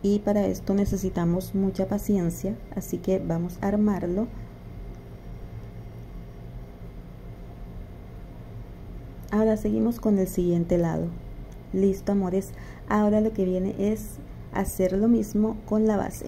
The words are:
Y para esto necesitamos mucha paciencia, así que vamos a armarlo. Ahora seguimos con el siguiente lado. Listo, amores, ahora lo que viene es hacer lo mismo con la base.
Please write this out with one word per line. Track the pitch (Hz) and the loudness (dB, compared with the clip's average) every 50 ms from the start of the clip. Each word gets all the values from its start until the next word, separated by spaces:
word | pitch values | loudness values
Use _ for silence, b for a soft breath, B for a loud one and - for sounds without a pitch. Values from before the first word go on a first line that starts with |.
| - | 4
Y | 202 202 208 | 4 2 4
para | 208 208 208 208 196 | 4 4 4 4 4
esto | 190 185 170 - - 196 | 2 0 -2 0 0 2
necesitamos | 202 202 202 - 190 190 185 - - 170 170 170 185 185 - - | 2 4 2 2 0 0 0 0 2 2 4 2 2 0 0 0
mucha | 196 196 190 185 - 190 190 | 2 2 2 2 0 0 0
paciencia, | 208 208 - - 208 196 175 170 170 - - 196 220 - - - - | 0 -2 2 2 2 4 4 2 0 0 -4 -4 -4 -4 -8 -8 -8
así | 196 - - - 175 | -8 -6 -4 -6 -4
que | - - 190 185 | 0 2 0 2
vamos | 180 170 190 165 175 175 175 - | 2 0 0 0 -2 -4 -4 -2
a | - 196 | -2 0
armarlo. | 202 208 214 208 202 180 196 175 175 196 226 240 - - - - - - - - - - - - - - - - - - - - - - - - - - - - - - - - - - - - - - - - - - - - - - - - - - - - - - - - - - - - - - - - - - - - - - - - - - - - - - - - - - - - - - - - - - - - - - - - - - - - | 2 4 4 4 2 2 0 0 0 0 -2 -2 -4 -10 -12 -12 -14 -16 -14 -14 -12 -12 -10 -10 -12 -12 -14 -14 -16 -14 -12 -12 -12 -10 -12 -10 -10 -10 -12 -12 -12 -12 -12 -12 -12 -12 -12 -12 -12 -12 -12 -12 -14 -14 -14 -12 -12 -12 -12 -12 -14 -14 -14 -12 -12 -12 -14 -14 -14 -14 -14 -14 -14 -12 -14 -14 -12 -12 -12 -12 -10 -12 -12 -12 -12 -14 -14 -14 -12 -12 -14 -14 -14 -14 -14 -12 -12 -12 -12 -12 -12 -12 -12 -12 -12 -12 -12 -12 -12 -12 -8 -2
Ahora | - 208 220 220 220 214 | 2 4 4 4 4 4
seguimos | - 214 208 220 220 233 233 233 | 2 0 2 4 2 2 0 2
con | - 220 208 196 | 2 4 4 4
el | 190 185 | 4 2
siguiente | - - 175 175 175 170 170 170 175 175 | 2 2 4 4 4 4 4 4 4 4
lado. | 170 165 160 160 165 170 170 - - - - - - - - - - - - | 4 4 2 0 -2 -2 -4 -8 -10 -12 -12 -12 -12 -12 -14 -14 -12 -4 0
Listo, | 190 190 196 190 196 - - | 4 4 4 4 2 0 2
amores, | 202 202 196 180 175 190 190 - B B B B B B B B | 2 4 2 4 2 0 0 -2 B B B B B B B B
ahora | - 214 214 208 208 214 | 2 4 6 6 6 6
lo | 214 220 220 | 4 4 2
que | - 190 | 2 2
viene | 185 185 185 185 196 - - | 2 4 2 2 0 0 2
es | 196 208 220 214 - - - - - - - - - - - | 2 2 2 0 -4 -10 -10 -12 -12 -12 -12 -12 -12 -6 -2
hacer | - 196 190 - - 185 185 | -2 -2 -2 2 2 2 2
lo | 185 190 208 233 | 4 4 6 6
mismo | 240 226 208 208 - 208 214 220 220 214 - | 6 6 4 2 2 2 2 2 0 -4 -2
con | - 214 214 220 220 | 0 2 4 6 6
la | 214 196 | 4 4
base. | - - - - - | 2 0 -4 -6 -8